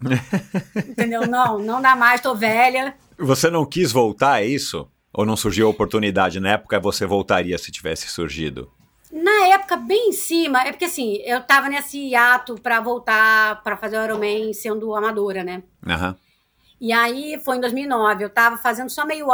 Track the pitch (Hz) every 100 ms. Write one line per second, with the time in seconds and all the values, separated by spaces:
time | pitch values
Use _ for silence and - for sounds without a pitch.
0 | 131 127 - 196 - 185 - 214 - 233
1 | 233 233 233 247 247 214 214 254 262 254
2 | 240 247 262 220 220 226 254 254 269 -
3 | _ - 143 131 165 170 147 170 165 123
4 | 113 104 139 127 104 139 - 85 67 _
5 | _ - 107 110 107 92 110 - 104 110
6 | 104 95 95 90 95 107 - 104 98 -
7 | 98 98 95 95 90 87 - - 85 80
8 | - - 82 71 78 64 - _ _ _
9 | _ 311 339 415 370 381 392 339 233 415
10 | 453 - - 330 320 254 269 - 349 -
11 | 233 202 - 247 247 277 269 285 277 285
12 | 277 240 240 247 - 226 240 233 226 247
13 | 233 214 220 220 214 214 220 202 214 220
14 | 220 220 208 214 220 208 226 214 220 214
15 | 220 208 202 190 180 185 - _ - -
16 | - 92 _ _ _ _ _ _ 226 233
17 | 240 254 302 285 269 247 247 254 285 240
18 | 214 196 202 233 233 233 247 226 254 302
19 | 302 311 285